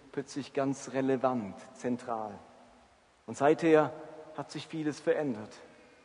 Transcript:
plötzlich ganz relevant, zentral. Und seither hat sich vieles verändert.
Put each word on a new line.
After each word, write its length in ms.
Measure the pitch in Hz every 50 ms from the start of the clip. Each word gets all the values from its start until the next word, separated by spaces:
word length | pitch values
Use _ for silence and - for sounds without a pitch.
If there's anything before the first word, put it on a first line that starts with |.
| - -
plötzlich 420 | - 143 135 - - 147 123 - -
ganz 380 | 143 135 139 135 - - 127 120
relevant, 640 | 135 135 131 135 123 127 127 127 120 104 95 95 - - - -
zentral. 640 | - - 123 123 120 - - 117 110 107 107 101 - - - - - - - - - - _ _ _ _ _ _ _ _
Und 120 | - 117 -
seither 540 | 139 147 165 160 170 165 156 156 151 135 - - - - - - - - - -
hat 140 | - -
sich 160 | - 156 - -
vieles 320 | - 160 151 151 135 -
verändert. 500 | - 165 165 - 151 139 113 104 110 104 - - - - - - - - - - -